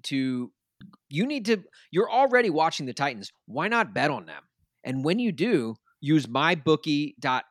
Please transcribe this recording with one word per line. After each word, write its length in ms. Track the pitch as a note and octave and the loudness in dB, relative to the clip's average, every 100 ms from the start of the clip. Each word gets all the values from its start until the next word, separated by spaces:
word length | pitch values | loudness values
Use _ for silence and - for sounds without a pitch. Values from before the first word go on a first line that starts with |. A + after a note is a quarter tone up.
to, 460 | - C3+ C3 B2+ B2 _ _ _ - - - | -6 -2 -2 -4 -8 _ _ _ -20 -20 -8
you 160 | C#3+ B3+ | -2 -2
need 180 | C#4+ | -2
to, 180 | G#3 G#3+ - _ _ | 0 -2 -4 _ _
you're 200 | E3 A3+ | -2 0
already 380 | A#3+ C4+ B3 A3+ | 2 4 4 4
watching 380 | D3+ D#3+ - C3+ | 2 0 0 -6
the 80 | |
Titans. 360 | A#2+ C#3 A2+ G#2+ _ | -4 -4 -4 -12 _
Why 240 | - A#2+ F#3+ | -10 -4 0
not 240 | A#3 F3+ | 0 0
bet 180 | G#2+ D3 | 0 0
on 140 | B2 | 0
them? 180 | E2 D#2 - _ _ _ | -8 -16 -20 _ _ _
And 220 | - C3 | -8 -2
when 140 | D3 G#3+ | 0 0
you 120 | A#3+ | 0
do, 460 | C#3+ A#3 F3 A2+ A2 _ _ | 0 2 2 0 -8 _ _
use 260 | C#3+ D#3 A#2 | 2 2 2
my 280 | C3 D#3+ | 0 2
bookie 600 | F3 D#3+ D3+ D#3 D3 D3 - | 2 2 2 2 -2 -2 -4
dot 240 | C3 B2+ - | -2 -2 -4